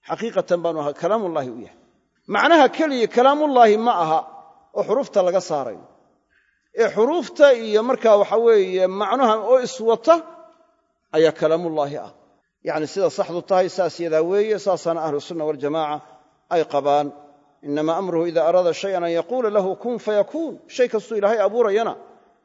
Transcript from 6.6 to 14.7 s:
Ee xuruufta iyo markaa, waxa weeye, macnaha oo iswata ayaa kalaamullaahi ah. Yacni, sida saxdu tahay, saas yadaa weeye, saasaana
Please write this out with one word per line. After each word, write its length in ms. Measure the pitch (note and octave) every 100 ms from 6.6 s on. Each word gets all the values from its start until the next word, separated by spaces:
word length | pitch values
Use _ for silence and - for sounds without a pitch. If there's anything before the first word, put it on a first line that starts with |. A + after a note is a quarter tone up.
| _ -
Ee 120 | A3+
xuruufta 560 | D3+ A#3+ E4+ A#3+ - C#4+
iyo 280 | A#3+ A3+ G#3
markaa, 320 | A#3 C4 A3+ G#3
waxa 200 | G3 G#3+
weeye, 500 | A#3 A3 F#3 F#3 F#3
macnaha 480 | F#3+ G3+ A#3+ B3+ A3 G#3
oo 120 | B3+
iswata 560 | B3 - A3 A3+ D4+ E4 D#4+ - - _ _ _ _ _ _
ayaa 180 | D#3 D#3+
kalaamullaahi 680 | D3+ D#3 D#3+ E3+ D#3 C#3+ C#3+
ah. 140 | G#2+ _ _ _ _ _ -
Yacni, 220 | D#3 D3+
sida 220 | F#3+ F3
saxdu 320 | - E3+ F3
tahay, 260 | D#3 F#3 F#3
saas 260 | - F3 -
yadaa 240 | E3+ D#3
weeye, 340 | E3 G3+ G#3+ G#3
saasaana 400 | G3+